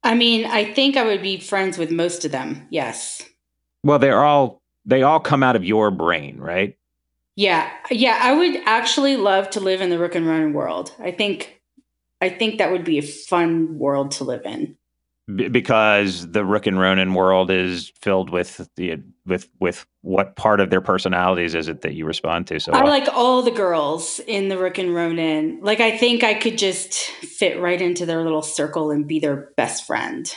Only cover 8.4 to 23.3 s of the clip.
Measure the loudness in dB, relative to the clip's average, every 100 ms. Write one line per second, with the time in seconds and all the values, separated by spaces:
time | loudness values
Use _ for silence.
8.4 | 2 0 0 0 0 0 2 2 2 2
9.4 | 0 -4 -2 0 0 0 0 -2 0 0
10.4 | 0 -2 -4 -6 -8 -10 -10 -4 -2 -2
11.4 | -8 _ _ _ _ _ _ _ -4 0
12.4 | -4 0 0 0 0 -2 -2 -12 -2 0
13.4 | 2 0 -2 -2 -2 -2 -2 -6 -6 -8
14.4 | -8 -8 -10 -10 _ _ _ _ -10 -4
15.4 | 0 0 4 4 6 4 2 -2 -4 -2
16.4 | 2 2 2 2 4 4 2 4 4 4
17.4 | 4 2 0 -4 -10 _ 0 0 0 -4
18.4 | -4 -8 -18 -8 -6 -6 -12 _ -4 -4
19.4 | -6 _ -4 -4 -12 _ -4 -2 -2 0
20.4 | 2 4 4 2 2 0 0 0 2 2
21.4 | 0 -2 -6 -6 -8 -6 -6 -6 -4 -4
22.4 | -4 -6 0 2 4 2 0 2 2